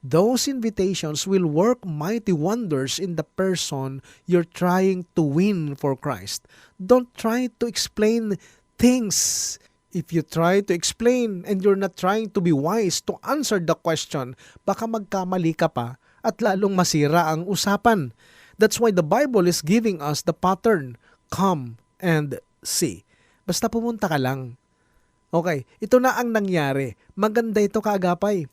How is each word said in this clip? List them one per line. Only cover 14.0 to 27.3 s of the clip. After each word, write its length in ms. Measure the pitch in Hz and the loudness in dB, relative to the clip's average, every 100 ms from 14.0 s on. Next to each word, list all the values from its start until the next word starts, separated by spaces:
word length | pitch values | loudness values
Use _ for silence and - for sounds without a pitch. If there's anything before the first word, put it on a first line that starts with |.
| - 151 127 131 - - | -4 -8 -8 -12 -20 -10
baka 240 | - 196 226 | -4 -4 -4
magkamali 720 | 226 196 196 180 185 165 160 | -6 -4 -4 -2 0 -2 0
ka 80 | 165 | -2
pa 320 | - 117 131 _ _ | -2 -6 -10 _ _
at 160 | 233 - | -6 -2
lalong 400 | 220 190 202 190 | 0 2 0 2
masira 480 | 175 160 147 165 165 | 2 2 2 2 2
ang 160 | 156 | -2
usapan. 720 | 180 190 - 202 240 220 131 - _ - - _ | -2 -2 0 2 2 2 -2 -10 _ -20 -20 _
That's 160 | 214 - | 2 4
why 160 | 233 | 2
the 80 | 185 | 2
Bible 480 | 156 208 285 233 180 | 2 2 2 2 2
is 80 | 170 | 0
giving 400 | 151 220 226 180 | 2 2 2 -2
us 240 | 147 147 | -4 -4
the 140 | - 165 | -4 -2
pattern, 580 | 180 185 233 202 131 117 _ _ _ | 0 0 2 0 -2 -14 _ _ _
"Come 480 | - 190 170 123 113 _ _ | -2 0 0 -4 -14 _ _
and 400 | 185 160 147 127 _ _ | 0 0 0 -6 _ _
see." 400 | - - 156 87 _ _ _ _ | -6 -2 -2 -4 _ _ _ _
Basta 240 | - 175 233 | -6 -4 -2
pumunta 400 | 233 233 226 196 | -2 -4 -4 -2
ka 160 | 151 | 0
lang. 320 | 127 135 127 120 _ _ _ _ _ _ _ | -2 -4 -10 -16 _ _ _ _ _ _ _
Okay, 320 | 165 170 147 123 _ | -2 0 -4 -6 _
ito 160 | 214 254 | 2 4
na 160 | 254 | 4
ang 160 | 220 240 | 0 0
nangyari. 640 | 220 196 180 143 139 135 104 _ - | -2 0 0 0 -2 -4 -8 _ -2
Maganda 400 | 214 | 0